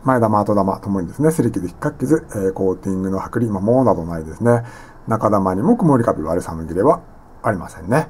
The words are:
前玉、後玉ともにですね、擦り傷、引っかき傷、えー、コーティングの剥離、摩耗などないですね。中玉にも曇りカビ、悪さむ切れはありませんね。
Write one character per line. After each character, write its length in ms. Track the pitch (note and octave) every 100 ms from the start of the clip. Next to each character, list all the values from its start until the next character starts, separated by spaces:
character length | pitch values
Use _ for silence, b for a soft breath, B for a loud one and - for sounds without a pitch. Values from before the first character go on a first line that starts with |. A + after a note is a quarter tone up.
前 160 | A#2 C3
玉、 200 | A2+ G#2+
後 160 | G#2 G#2
玉 240 | F#2+ F#2+
と 100 | G2+
も 120 | G2
に 60 | F2
で 60 |
す 80 | G2
ね、 80 | D3+
擦 140 | D#3+
り 80 | A#2+
傷、 160 | G2 F2
引 60 |
っ 20 | -
か 160 | D3
き 80 | D3
傷、 260 | C3 D#3 -
え 60 | G#2+ F#2+
ー、 40 |
コ 180 | F#2+ F#2+
ー 40 | F#2
テ 140 | -
ィ 40 |
ン 80 | F#2+
グ 60 | F#2+
の 100 | F#2+
剥 220 | - -
離、 120 | A#2
摩 60 | G2+
耗 240 | G2+ B2
な 100 | B2+
ど 120 | F2+ E2
な 140 | E2
い 60 | D#2+
で 80 |
す 100 | D#2
ね。 200 | A#2 A#2+ A#2 B B B -
中 220 | A2+ A2
玉 240 | G#2 F#2+
に 80 | F#2
も 160 | C#3+ A#3+
曇 200 | F#3 C3+
り 60 |
カ 100 | -
ビ、 100 | F2+
悪 180 | D2+ E2+
さ 120 | E2
む 120 | E2 E2
切 80 | E2+
れ 60 |
は 200 | A2+ - - - - -
あ 80 | A#2+
り 60 | G2+
ま 120 | D2+
せ 120 | -
ん 80 | E2
ね。 180 | C3 D#3